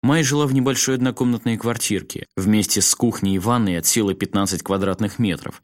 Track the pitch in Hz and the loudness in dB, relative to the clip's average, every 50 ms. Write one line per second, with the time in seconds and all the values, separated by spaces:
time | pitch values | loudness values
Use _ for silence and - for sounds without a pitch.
0 | - 131 139 165 156 127 143 147 147 139 131 135 127 135 131 - - - 135 127 | 2 2 2 2 2 2 2 2 2 2 2 2 2 2 0 0 0 0 0 0
1 | 127 131 117 - 127 123 120 113 - 120 113 104 - 117 117 120 - - 107 92 | 0 -2 0 0 0 0 0 0 0 -2 -2 -2 -2 -4 -4 -2 -2 -2 -2 -4
2 | - - - - - _ _ - 95 98 107 107 101 - - 104 95 - - - | -4 -6 -12 -14 -14 _ _ -2 0 2 4 4 2 2 0 0 2 0 0 2
3 | - 120 107 - - 98 98 95 87 110 120 123 113 98 90 85 82 - - 120 | 0 0 0 0 0 0 0 2 2 2 2 2 2 0 0 0 0 0 0 2
4 | 107 98 95 95 101 92 - 98 98 92 98 85 - - 98 95 95 98 92 - | 2 0 0 -2 -4 -2 0 0 0 0 -2 -4 -2 -2 -2 0 0 -2 -2 -2
5 | 110 98 - - 120 101 85 69 - - - - | -4 -6 -2 -2 -2 0 0 -4 -6 -12 -14 -14